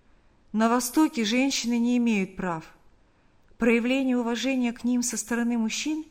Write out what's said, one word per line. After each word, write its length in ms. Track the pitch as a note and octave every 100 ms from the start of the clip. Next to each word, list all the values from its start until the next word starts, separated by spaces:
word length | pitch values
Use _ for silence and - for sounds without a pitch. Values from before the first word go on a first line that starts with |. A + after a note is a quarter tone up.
| _ _ _ _ _
На 180 | G#3+ A3+
Востоке 560 | B3 B3 D#4 D#4 A#3 G#3
женщины 540 | B3 C4+ - A#3 A#3+
не 180 | A#3 B3
имеют 380 | A#3 G#3 F#3+ -
прав. 280 | F#3 D#3+ - - _ _ _ _ _ _ _ -
Проявление 600 | A#3 A#3 A#3+ C4 C4 B3
уважения 540 | A#3 A#3 B3+ C4 A#3+
к 120 | A#3
ним 200 | A#3+ B3
со 140 | A#3+ A3
стороны 400 | - A#3+ A#3 A#3+
мужчин 480 | A3 - D4 D#4 -